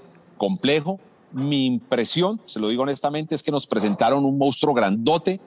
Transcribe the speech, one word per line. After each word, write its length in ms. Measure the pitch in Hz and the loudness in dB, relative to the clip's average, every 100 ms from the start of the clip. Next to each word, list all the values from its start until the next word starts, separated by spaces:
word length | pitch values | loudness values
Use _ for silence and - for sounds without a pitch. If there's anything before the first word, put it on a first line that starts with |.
| - - - - | -10 -20 -20 -4
complejo. 640 | - - 135 156 151 196 - _ _ | -2 0 0 0 0 -8 -12 _ _
Mi 360 | 131 139 143 131 | -6 -2 0 2
impresión, 720 | 123 - 123 110 160 180 220 | 0 0 0 0 0 0 -2
se 160 | - 110 | -8 -6
lo 100 | 107 | -2
digo 120 | 120 | 0
honestamente, 540 | 135 135 147 147 156 156 | -2 -2 -4 -4 -4 -4
es 80 | |
que 80 | - | -2
nos 160 | 147 - | -4 -2
presentaron 580 | 110 107 98 117 139 139 | -2 0 2 2 2 2
un 140 | 139 | 2
monstruo 340 | 139 127 151 | 2 2 0
grandote. 680 | 123 101 104 117 165 175 190 | 2 2 2 2 0 0 -4